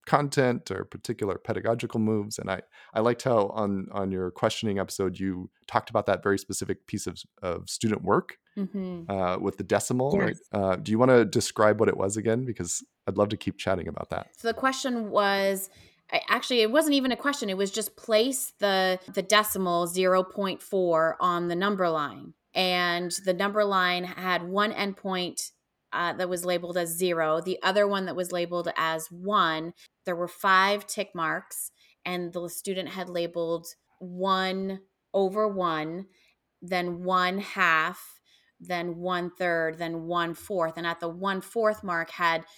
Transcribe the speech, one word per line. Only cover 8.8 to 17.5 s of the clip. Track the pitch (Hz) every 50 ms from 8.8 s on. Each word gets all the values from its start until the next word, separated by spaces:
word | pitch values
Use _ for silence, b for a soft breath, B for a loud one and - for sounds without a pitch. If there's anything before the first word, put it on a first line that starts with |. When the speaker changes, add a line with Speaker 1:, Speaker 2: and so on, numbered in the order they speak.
| 185 185 180 175 165 165
Speaker 1:
uh, | 98 95 92 90 92 95
with | 92 98 -
the | - 104
decimal, | 87 104 101 - - 131 127 127 143 143
Speaker 3:
Yes. | - - - - - - _
Speaker 1:
right? | - 104
Uh, | 98 95 92
do | 90 - -
you | 107 110
wanna | 127 131 127 120 113
describe | 92 - 120 - - - - 107 107 104 107
what | 113 101
it | 95
was | 98 95 98 104 113
again? | 104 113 113 120 131
Because | 127 107 - 90 85 - - - _ _ _ _ -
I'd | 95
love | 98 104 104
to | 110 -
keep | - 101 90
chatting | - - 92 95 92 90 82
about | 80 - - -
that. | - - - - _
Speaker 2:
So | - -
the | 226
question | 233 - - 262 262 262 - 262 247 233 220 202
was, | - 208 202 196 196 196 196 196 196 190 190 - b b b b b b b -
I, | - - - -
actually, | 214 240 - - 262 240
it | 220 214
wasn't | 233 311 311 311 285
even | 277 254 262
a | 240
question. | - - 285 277 - 233
It | 202